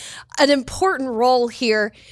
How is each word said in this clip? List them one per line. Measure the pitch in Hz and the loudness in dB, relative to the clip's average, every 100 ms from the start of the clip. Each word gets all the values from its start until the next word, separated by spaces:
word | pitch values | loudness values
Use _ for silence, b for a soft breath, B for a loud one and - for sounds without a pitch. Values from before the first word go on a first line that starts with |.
| B B B - | B B B 0
an | 277 | 2
important | 285 254 - 381 381 262 | 2 0 -2 -2 0 -4
role | 226 247 254 240 | 0 2 2 0
here | 220 240 214 214 B B | -2 0 0 0 B B